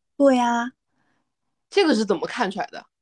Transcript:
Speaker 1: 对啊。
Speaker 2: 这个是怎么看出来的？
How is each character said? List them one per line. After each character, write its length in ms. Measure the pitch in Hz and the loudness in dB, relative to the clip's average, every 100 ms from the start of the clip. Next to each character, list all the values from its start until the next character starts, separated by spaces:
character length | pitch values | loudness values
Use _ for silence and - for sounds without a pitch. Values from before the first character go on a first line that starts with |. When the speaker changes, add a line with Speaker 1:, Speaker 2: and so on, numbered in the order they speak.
| _ - | _ 2
Speaker 1:
对 220 | 277 254 | 4 4
啊。 320 | 240 233 247 _ _ _ _ _ _ _ _ _ _ | 0 -2 -4 _ _ _ _ _ _ _ _ _ _
Speaker 2:
这 160 | 403 320 | 0 2
个 80 | |
是 100 | 220 | 0
怎 140 | 208 170 | 0 -4
么 80 | - | -4
看 240 | 240 196 | -4 -6
出 80 | 196 | -6
来 80 | - | -10
的？ 160 | - - _ | -12 -20 _